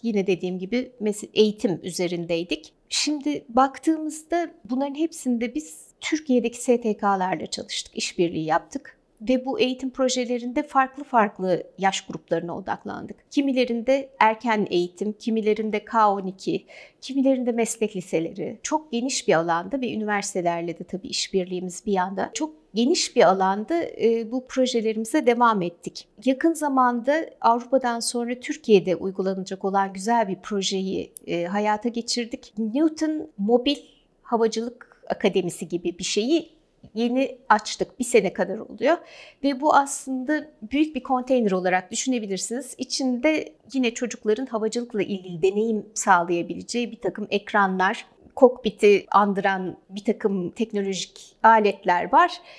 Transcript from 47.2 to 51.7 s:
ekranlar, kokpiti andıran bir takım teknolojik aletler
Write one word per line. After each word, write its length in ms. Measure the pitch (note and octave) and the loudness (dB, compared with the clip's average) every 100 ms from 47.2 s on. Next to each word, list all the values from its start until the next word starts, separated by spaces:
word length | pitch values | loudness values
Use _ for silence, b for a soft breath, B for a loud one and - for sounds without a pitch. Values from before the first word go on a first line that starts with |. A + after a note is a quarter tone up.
| G#3 | -4
ekranlar, 760 | G3+ G3+ G#3+ G3 F#3 F#3 A3+ - _ - - | -4 0 2 2 2 0 0 -10 _ -14 6
kokpiti 720 | B3 B3+ A3 - G#3 G3+ - | 6 6 -6 2 6 6 4
andıran 680 | G3 G#3 G3 G3 F#3+ F#3 - - | 2 4 2 0 0 -4 -8 -12
bir 140 | F#3+ | -8
takım 460 | G3+ A3 G#3+ G3 F3 | -2 0 0 -2 -4
teknolojik 840 | - A3 G3+ G3 F3+ - - - _ | -6 -4 -4 -4 -4 -8 -14 -20 _
aletler 720 | A3+ A3+ G3+ | 6 6 4